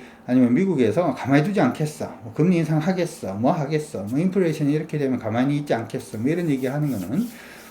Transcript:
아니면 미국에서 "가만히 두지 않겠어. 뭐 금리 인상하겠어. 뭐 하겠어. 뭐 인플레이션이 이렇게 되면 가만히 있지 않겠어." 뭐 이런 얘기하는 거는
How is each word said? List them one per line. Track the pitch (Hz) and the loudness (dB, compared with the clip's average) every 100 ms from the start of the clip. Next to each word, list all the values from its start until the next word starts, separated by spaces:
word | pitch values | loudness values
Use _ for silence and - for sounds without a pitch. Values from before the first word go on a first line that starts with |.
| - - - | -14 -16 0
아니면 | 127 120 | 4 6
미국에서 | 127 190 151 110 165 175 | 4 2 4 2 4 0
"가만히 | 123 120 139 | -2 2 4
두지 | 151 190 | 4 2
않겠어. | 123 - 151 - - - | 0 0 -6 -4 -12 -10
뭐 | 113 | -10
금리 | 127 170 175 | 0 2 4
인상하겠어. | 156 156 156 180 165 - 95 98 | 2 2 2 0 -2 -4 -8 -2
뭐 | 127 | 0
하겠어. | 170 143 156 151 107 | 0 0 -2 -4 -8
뭐 | 104 131 | -4 0
인플레이션이 | 180 196 170 - 143 | 0 2 0 0 0
이렇게 | 151 156 151 | 0 -2 -2
되면 | 135 123 | -2 -2
가만히 | 110 113 135 147 | -2 0 0 0
있지 | 147 | 0
않겠어." | 120 110 127 - 110 | -2 -2 -8 -8 -4
뭐 | 127 | 0
이런 | 170 170 | 0 0
얘기하는 | 131 123 143 151 | 0 0 -2 -2
거는 | 110 90 151 240 - - - - | -2 -2 -2 -2 -8 -18 -20 -20